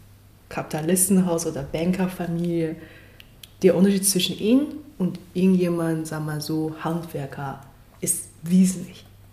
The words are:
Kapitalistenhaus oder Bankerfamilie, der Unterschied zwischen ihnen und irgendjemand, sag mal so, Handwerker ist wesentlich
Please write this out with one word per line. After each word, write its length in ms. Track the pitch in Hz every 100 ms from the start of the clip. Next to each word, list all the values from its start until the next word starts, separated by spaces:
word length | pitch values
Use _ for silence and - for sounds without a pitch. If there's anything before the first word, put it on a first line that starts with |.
| - - - - -
Kapitalistenhaus 960 | - 147 156 156 185 - 190 180 165 165
oder 160 | 135
Bankerfamilie, 1120 | 143 151 175 185 185 - 175 170 175 170 160 165 - - - - - - - -
der 120 | 185 165
Unterschied 300 | 196 196 190
zwischen 320 | 180 - -
ihnen 260 | 208 262 302 - - -
und 220 | 180 - -
irgendjemand, 760 | 185 190 185 175 170 165 160 156
sag 180 | 156 156
mal 160 | 151
so, 320 | 147 156 156 156
Handwerker 800 | 156 170 170 151 139 - 139 135 - - - -
ist 240 | - - - -
wesentlich 600 | 165 185 185 170 - - - - -